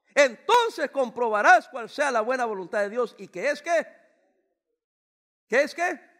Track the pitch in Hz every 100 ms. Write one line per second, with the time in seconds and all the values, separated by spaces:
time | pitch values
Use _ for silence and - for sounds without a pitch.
0 | _ - 277 214 - 480 466 - 285 269
1 | 247 233 240 208 262 359 - 254 220 -
2 | 285 240 220 254 240 202 175 220 202 233
3 | 240 - 190 175 233 294 330 339 - -
4 | _ _ _ _ _ _ _ _ _ _
5 | _ _ _ _ _ 240 294 - 349 320
6 | - _